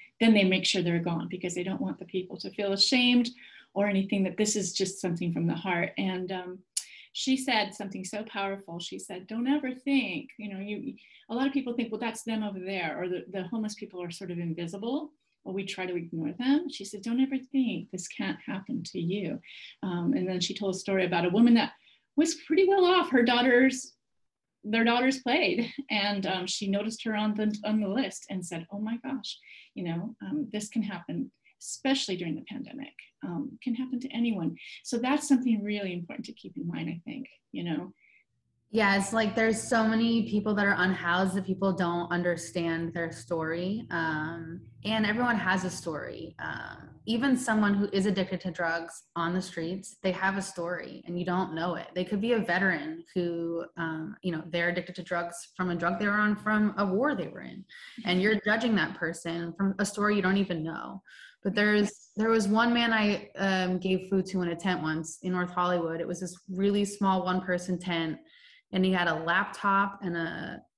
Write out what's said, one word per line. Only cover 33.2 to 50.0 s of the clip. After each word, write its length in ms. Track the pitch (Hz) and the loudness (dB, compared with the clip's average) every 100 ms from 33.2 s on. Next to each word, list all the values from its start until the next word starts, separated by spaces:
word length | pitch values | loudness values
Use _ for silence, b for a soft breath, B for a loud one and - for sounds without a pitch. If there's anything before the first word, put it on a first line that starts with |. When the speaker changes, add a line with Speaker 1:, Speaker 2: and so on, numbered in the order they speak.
Speaker 1:
um, 340 | 185 175 - - | -6 -4 -6 -6
can 100 | 254 | -4
happen 260 | 226 254 240 | -4 -4 -4
to 100 | - | -4
anyone." 460 | 226 233 202 170 - B B | 0 0 0 -2 -4 B B
So 140 | - 233 | -6 -2
that's 300 | 254 294 - | 2 2 4
something 360 | 262 254 220 | 2 4 2
really 300 | 202 208 190 | 0 -2 -2
important 320 | 180 170 - - | -4 -6 -10 -12
to 60 | |
keep 240 | - 190 - | -12 -14 -8
in 100 | 170 | -6
mind, 220 | 170 165 | -4 -4
I 120 | 170 - | -6 -10
think, 220 | - - _ _ | -10 -12 _ _
you 120 | - | -6
know. 300 | 170 156 - - b b b _ _ _ _ | -4 -4 -6 -12 b b b _ _ _ _
Speaker 2:
Yeah, 280 | 214 202 196 | 2 4 4
it's 160 | 190 | 2
like, 220 | 226 214 214 | 0 0 2
there's 260 | 220 220 | 2 2
so 260 | - 233 220 | 2 2 4
many 400 | 226 233 233 196 | 4 4 2 2
people 280 | 208 208 208 | 0 2 2
that 100 | 202 | 2
are 100 | 196 | 2
unhoused 600 | 185 185 170 180 190 190 | 2 0 0 2 2 0
that 100 | 185 | -2
people 260 | 185 190 | 0 0
don't 380 | 180 175 175 170 | 2 0 0 -2
understand 800 | 175 175 165 - 180 165 165 170 | 0 0 0 -4 -2 -2 -2 -2
their 200 | 170 165 | -4 -4
story. 720 | 160 - 165 160 170 180 220 - | -6 -6 -4 -2 -2 -2 -4 -4
Um, 720 | 170 160 156 156 170 165 175 - - | -2 -2 -2 -4 -6 -10 -12 -14 -10
and 220 | 208 220 214 | -2 0 2
everyone 300 | 220 247 220 | 2 2 2
has 280 | 180 185 | 2 0
a 60 | 180 | 0
story. 640 | - 175 147 127 - - - | -6 -6 -6 -8 -10 -12 -10
Um, 500 | - - - - - - - | -8 -8 -10 -14 -18 -12 -4
even 320 | 226 269 254 | 0 2 2
someone 380 | - 214 208 202 | 2 4 4 4
who 120 | 202 | 2
is 140 | 196 202 | 2 2
addicted 340 | 190 180 180 | 2 0 -2
to 100 | 185 | -4
drugs 520 | 165 170 170 170 - - 170 | -2 -2 -2 -6 -14 -10 -4
on 200 | 170 180 | -2 -2
the 60 | |
streets, 540 | 180 - 165 190 - - | -4 -4 -4 -6 -10 -4